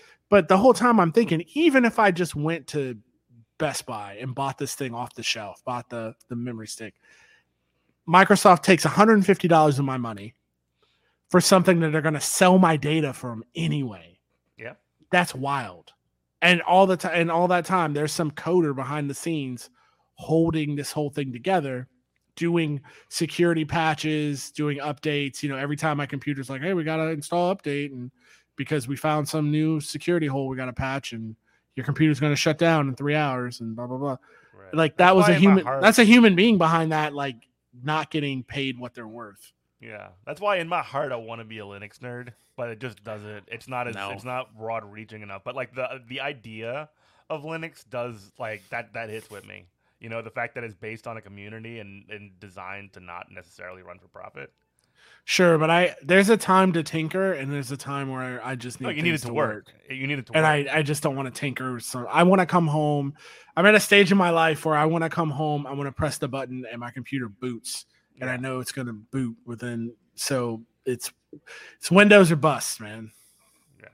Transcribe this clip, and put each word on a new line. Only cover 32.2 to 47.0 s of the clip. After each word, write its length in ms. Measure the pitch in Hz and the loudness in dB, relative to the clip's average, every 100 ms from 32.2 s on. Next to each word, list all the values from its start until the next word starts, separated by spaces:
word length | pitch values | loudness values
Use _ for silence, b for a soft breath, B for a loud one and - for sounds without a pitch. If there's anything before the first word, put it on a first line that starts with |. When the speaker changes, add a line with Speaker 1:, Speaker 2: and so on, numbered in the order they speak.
Speaker 1:
gonna 160 | 147 143 | 0 0
shut 220 | 165 147 | 0 2
down 300 | 170 160 139 | 2 2 0
in 60 | |
three 200 | 127 143 | -4 -2
hours, 460 | 151 147 127 123 123 | 0 -2 -4 -6 -10
and 140 | 113 | -12
blah, 120 | 113 123 | -10 -8
blah, 100 | 127 | -6
blah. 200 | 143 127 b b b | -6 -8 b b b
Speaker 2:
Right. 200 | _ - | _ -6
Speaker 1:
Like, 220 | 156 160 - | 0 0 4
Speaker 2:
That's 100 | 180 | 6
Speaker 1:
that 80 | 190 | 8
was 80 | 175 | 6
Speaker 2:
why 40 | |
Speaker 1:
a 40 | 160 | 8
Speaker 2:
in 60 | |
my 60 | 196 | 8
Speaker 1:
human, 140 | 196 | 8
Speaker 2:
heart 160 | 139 135 | 4 4
Speaker 1:
that's 160 | 202 226 | 6 8
a 60 | |
human 320 | 214 240 226 175 | 10 10 10 8
being 220 | 226 202 | 6 6
behind 340 | 160 165 160 | 4 2 2
that, 220 | 156 151 | 0 -2
like, 220 | 143 139 117 _ _ _ 123 | -4 -6 -8 _ _ _ -12
not 280 | 131 156 147 | -4 -4 -2
getting 320 | 160 143 131 | -4 -4 -6
paid 340 | 117 139 135 123 | -8 -8 -6 -8
what 160 | 123 | -14
they're 140 | 123 110 | -16 -16
worth. 440 | 113 107 98 - _ _ _ | -16 -18 -20 -20 _ _ _
Speaker 2:
Yeah. 300 | 117 107 95 92 | -20 -18 -20 _
That's 160 | - 147 | -16 -6
why 180 | 208 190 | -2 -2
in 100 | 165 | -2
my 140 | 170 | -4
heart 280 | 131 135 147 | -4 -6 -4
I 60 | 123 | -6
wanna 280 | 113 117 | -10 -14
be 140 | 110 110 | -14 -14
a 60 | |
Linux 340 | 101 101 101 - | -14 -14 -18 -16
nerd, 340 | 127 123 123 - _ - | -14 -14 -16 -20 _ -12
but 120 | 120 | -12
it 80 | 110 | -10
just 240 | 127 104 | -14 -14
doesn't, 400 | 107 107 104 104 95 | -16 -14 -14 -16 -16
it's 180 | 113 127 | -16 -10
not 220 | 123 120 | -8 -6
as, 80 | 98 | -8
Speaker 1:
No. 140 | 98 | -10
Speaker 2:
it's 100 | 101 | -10
not 320 | 120 127 127 110 | -8 -10 -10 -12
broad 280 | 110 113 104 | -8 -8 -10
reaching 320 | 107 107 107 | -18 -18 -18
enough. 200 | 104 98 | -16 -14
But, 140 | 127 131 | -12 -10
like, 180 | 123 | -10
the, 260 | 123 127 131 117 | -8 -10 -10 -14
the 120 | 131 | -10
idea 680 | 139 139 113 110 113 135 151 _ | -10 -10 -16 -12 -10 -10 -12 _